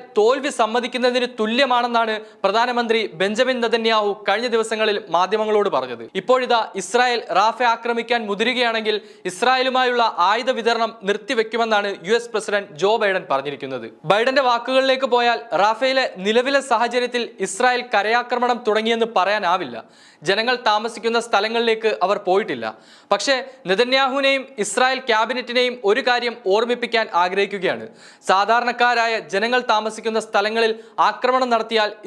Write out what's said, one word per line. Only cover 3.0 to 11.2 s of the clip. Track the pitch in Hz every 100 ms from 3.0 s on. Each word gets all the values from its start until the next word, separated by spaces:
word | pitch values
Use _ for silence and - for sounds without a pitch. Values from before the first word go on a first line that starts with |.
| 202 165
ബെഞ്ചമിൻ | 196 214 254 254
നെതന്യാഹു | 233 233 226 220 208 190 -
കഴിഞ്ഞ | 208 247 226
ദിവസങ്ങളിൽ | 220 220 214 202 - 165
മാധ്യമങ്ങളോട് | 185 214 214 214 196 143
പറഞ്ഞത്. | 127 117 113 190
ഇപ്പോഴിതാ | 190 254 240 233 208 190
ഇസ്രായേൽ | - 240 247 240 - 170
റാഫ | 214 233 240
ആക്രമിക്കാൻ | 226 233 233 226 240 214
മുതിരുകയാണെങ്കിൽ | 196 226 247 240 220 220 214 - - 185
ഇസ്രായേലുമായുള്ള | - 247 262 254 254 247 247 226 165 180
ആയുധ | 226 254 233
വിതരണം | 220 226 226 - 190
നിർത്തിവെക്കുമെന്നാണ് | 208